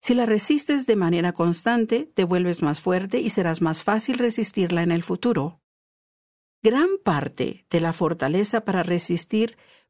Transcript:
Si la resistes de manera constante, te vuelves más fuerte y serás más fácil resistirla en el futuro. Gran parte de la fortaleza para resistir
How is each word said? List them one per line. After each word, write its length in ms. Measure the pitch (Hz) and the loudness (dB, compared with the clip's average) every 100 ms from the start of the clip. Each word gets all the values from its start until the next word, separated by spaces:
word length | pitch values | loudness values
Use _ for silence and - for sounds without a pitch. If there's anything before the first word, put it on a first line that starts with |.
Si 120 | - | 0
la 120 | 247 233 | 0 2
resistes 600 | 214 208 302 - 285 262 | 0 2 0 2 -2 2
de 80 | 214 | 2
manera 380 | 175 170 175 | 2 2 0
constante, 760 | 175 170 170 - 233 226 233 311 | 0 0 0 0 0 2 0 -2
te 100 | - | -2
vuelves 380 | 180 180 180 170 | 0 2 0 0
más 180 | 156 147 | -2 -2
fuerte 400 | - 185 196 240 | -2 -2 -2 -4
y 100 | 233 | -2
serás 320 | - 175 165 | -2 -2 0
más 220 | 160 165 | -2 -2
fácil 360 | - 214 220 247 | 0 -2 0 -2
resistirla 640 | 240 226 214 - 175 170 | -2 -2 -4 -2 0 0
en 80 | 170 | 0
el 120 | 170 | 0
futuro. 560 | 170 180 240 220 143 170 _ _ _ _ _ _ _ _ _ _ | -2 -4 0 0 -2 -8 _ _ _ _ _ _ _ _ _ _
Gran 340 | 220 247 339 392 | 2 4 2 0
parte 640 | - 151 143 - 127 - _ | 0 0 -2 -4 -6 -6 _
de 100 | 170 | -2
la 140 | 165 | 0
fortaleza 720 | 165 160 170 131 170 208 233 220 | 0 -2 0 0 0 0 -2 -2
para 160 | 185 | -2
resistir 760 | 180 175 - 175 - 214 226 - _ - _ | 0 -2 -2 -4 -2 0 0 -4 _ -20 _